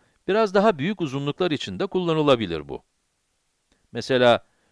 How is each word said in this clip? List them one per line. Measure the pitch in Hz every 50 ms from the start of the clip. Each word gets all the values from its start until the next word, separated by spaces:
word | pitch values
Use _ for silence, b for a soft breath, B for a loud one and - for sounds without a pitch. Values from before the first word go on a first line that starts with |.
| _ _ _ _ _
biraz | - 190 220 226 196 185
daha | 202 196 226 190 143
büyük | 165 196 214 -
uzunluklar | 170 131 127 139 143 143 - - 185 180
için | 151 123 - - 180 180
de | 190
kullanılabilir | 196 - 185 180 170 160 156 151 147 131 117 107 87 82 78 73 69
bu. | 64 - _ _ _ _ _ _ _ _ _ _ _ _ _ _ _ _ _ _ _ _ _ _
Mesela | - 117 110 - 131 123 123 120 117 - - _ _ _ _ _